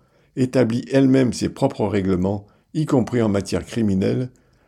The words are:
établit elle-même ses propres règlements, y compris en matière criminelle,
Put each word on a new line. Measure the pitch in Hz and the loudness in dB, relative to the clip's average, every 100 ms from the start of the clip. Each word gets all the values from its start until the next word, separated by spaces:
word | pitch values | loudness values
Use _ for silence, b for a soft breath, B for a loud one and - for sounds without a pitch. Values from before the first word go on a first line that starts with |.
| b b b - | b b b -4
établit | 127 131 117 117 - | -2 0 0 -2 0
elle-même | 135 135 131 123 | 2 4 4 2
ses | - 98 | 0 -6
propres | - 139 - 107 | -2 -4 -2 -2
règlements, | 104 92 92 95 101 b b b | 0 0 0 0 -4 b b b
y | 151 156 | -6 0
compris | 139 113 123 | 2 2 0
en | 110 | 0
matière | 101 92 92 76 | 0 -2 -6 -6
criminelle, | - 107 95 104 120 127 b b b | -4 0 0 0 -2 -6 b b b